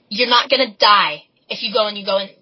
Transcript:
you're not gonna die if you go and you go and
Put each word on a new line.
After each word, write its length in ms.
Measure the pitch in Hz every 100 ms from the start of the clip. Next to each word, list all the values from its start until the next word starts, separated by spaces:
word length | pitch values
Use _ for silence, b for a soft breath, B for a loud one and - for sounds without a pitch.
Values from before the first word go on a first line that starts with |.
| -
you're 200 | 208 240
not 220 | 240 202
gonna 240 | 254 240 -
die 460 | 214 202 160 147 _ _ -
if 140 | 208
you 100 | 226
go 140 | 220 208
and 100 | 202
you 80 |
go 140 | 196 196
and 120 | 196 _